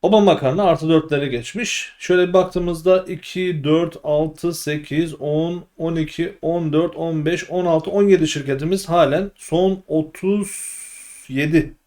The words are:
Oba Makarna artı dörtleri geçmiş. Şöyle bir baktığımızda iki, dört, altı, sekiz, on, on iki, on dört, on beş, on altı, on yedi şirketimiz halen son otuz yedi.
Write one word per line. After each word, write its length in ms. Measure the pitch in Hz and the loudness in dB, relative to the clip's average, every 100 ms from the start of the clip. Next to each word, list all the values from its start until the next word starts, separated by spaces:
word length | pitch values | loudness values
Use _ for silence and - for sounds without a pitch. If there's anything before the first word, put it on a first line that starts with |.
Oba 180 | 190 214 | 4 6
Makarna 440 | 202 156 151 175 | 6 4 2 2
artı 240 | 196 156 160 | 2 2 4
dörtleri 420 | 160 156 147 143 | 2 2 -2 -2
geçmiş. 640 | 120 113 202 233 - - _ | -4 -6 -8 -6 -6 -8 _
Şöyle 300 | - 180 180 | 0 2 4
bir 40 | |
baktığımızda 720 | 185 185 180 175 165 175 185 | 2 2 -2 -4 -2 2 2
iki, 600 | 185 175 - 185 185 165 | 2 -12 -10 -4 -4 -2
dört, 320 | 156 156 170 - | 2 2 0 -6
altı, 500 | 151 151 156 156 170 | -2 0 0 -4 -6
sekiz, 600 | 160 - 151 147 147 165 - | -4 -6 -6 -4 -4 -4 -6
on, 440 | 139 151 165 180 180 _ | -4 -2 -2 -6 -12 _
on 180 | 165 165 | -6 -4
iki, 420 | 156 - 170 - | -4 -4 -8 -4
on 300 | 156 170 160 | -4 -2 0
dört, 240 | 151 170 - | 0 0 -4
on 300 | 165 160 151 | -4 -2 -2
beş, 240 | 175 - | -4 -4
on 160 | 180 175 | -4 0
altı, 240 | 160 165 | 0 0
on 180 | 196 202 | 2 6
yedi 200 | 185 156 | 6 4
şirketimiz 600 | 151 135 135 156 190 180 | -2 -4 -4 -2 -4 0
halen 420 | 175 147 151 202 _ | 2 4 2 -2 _
son 460 | - 165 190 190 - | -4 0 0 0 -2
otuz 640 | 156 156 - 185 208 196 - - - - - - - - | -2 -2 -4 -2 0 -2 -10 -14 -14 -18 -20 -20 -20 -8
yedi. 460 | 131 151 160 143 - | -4 2 2 2 -10